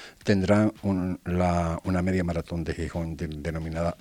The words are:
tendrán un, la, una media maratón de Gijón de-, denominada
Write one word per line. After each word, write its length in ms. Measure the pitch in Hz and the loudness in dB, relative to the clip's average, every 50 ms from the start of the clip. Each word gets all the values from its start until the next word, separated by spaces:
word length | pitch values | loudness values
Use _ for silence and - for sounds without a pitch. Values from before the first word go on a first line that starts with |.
| - - - - - | -20 -20 -20 -4 2
tendrán 480 | - 104 98 92 90 101 104 107 104 - - - | 2 4 4 6 6 6 6 4 4 0 -2 -2
un, 360 | 101 98 92 90 92 90 - - | 0 0 0 0 -2 -4 -4 -4
la, 520 | - 87 90 90 90 85 85 85 82 82 82 - | -2 0 2 2 2 2 2 0 0 -2 -4 -2
una 160 | 95 92 90 | -2 0 0
media 220 | 90 92 92 92 90 | 2 2 2 2 0
maratón 400 | 87 85 82 80 - 87 85 80 | 0 -2 -4 -4 -6 -6 -6 -4
de 100 | 78 80 | -4 -4
Gijón 420 | - 85 76 - 90 82 82 80 | -4 -6 -6 -4 -4 -4 -4 -6
de-, 100 | 76 85 | -6 -8
denominada 680 | 78 76 73 73 85 78 80 80 80 80 82 85 85 80 - | -8 -8 -6 -6 -6 -6 -4 -6 -6 -4 -2 -2 -2 -4 -6